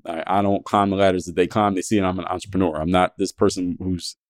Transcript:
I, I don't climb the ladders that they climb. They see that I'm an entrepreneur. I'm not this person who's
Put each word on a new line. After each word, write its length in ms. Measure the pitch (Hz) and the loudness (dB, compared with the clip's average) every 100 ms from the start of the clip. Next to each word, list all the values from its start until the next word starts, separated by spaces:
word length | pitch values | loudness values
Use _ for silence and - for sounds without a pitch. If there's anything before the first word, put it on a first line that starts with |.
I, 200 | - 82 - | -10 -8 -2
I 160 | 98 | 0
don't 220 | 101 101 | 2 0
climb 260 | - 104 101 | 0 2 2
the 60 | 95 | 2
ladders 300 | 98 90 85 | 2 2 -2
that 100 | 85 | -2
they 100 | 90 | 0
climb. 280 | 107 104 | 2 0
They 80 | 92 | 0
see 160 | - 107 | 0 0
that 60 | |
I'm 140 | 92 92 | 0 -2
an 60 | 85 | -6
entrepreneur. 500 | 92 - 95 90 76 | -8 -4 0 0 0
I'm 140 | 82 | 0
not 260 | 90 90 - | 2 2 0
this 140 | 98 | -6
person 440 | - 101 95 90 85 | 2 0 2 -4 -4
who's 360 | 92 90 - - | -4 -6 -6 -14